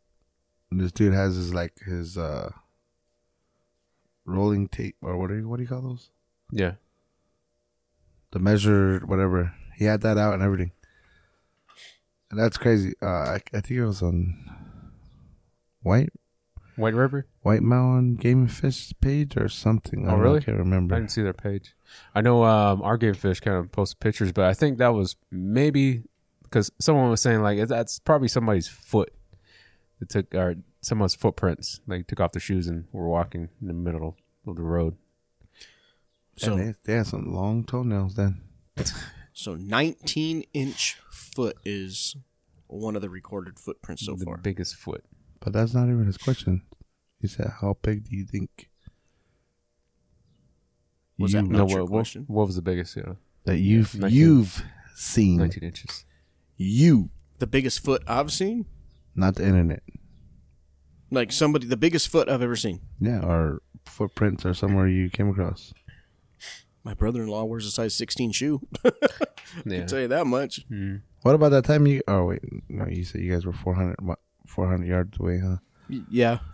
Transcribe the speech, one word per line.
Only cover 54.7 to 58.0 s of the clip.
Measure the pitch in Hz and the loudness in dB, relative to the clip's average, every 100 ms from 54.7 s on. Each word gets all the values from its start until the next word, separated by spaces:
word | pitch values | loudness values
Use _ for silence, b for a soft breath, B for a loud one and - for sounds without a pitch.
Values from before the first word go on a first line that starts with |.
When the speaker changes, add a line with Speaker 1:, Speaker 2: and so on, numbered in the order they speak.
| B B | B B
Speaker 1:
seen. | - - - 101 87 | -10 -2 2 4 4
Speaker 2:
Nineteen | 82 - | 2 -2
inches. | 85 - - - - _ _ _ _ - | -10 -12 -16 -18 -18 _ _ _ _ -6
Speaker 1:
You. | 92 113 170 131 90 - - - | 0 6 6 6 4 -8 -18 -8
Speaker 3:
The | 117 | -2
biggest | 131 131 - | 0 0 -2
foot | - 135 | 0 -2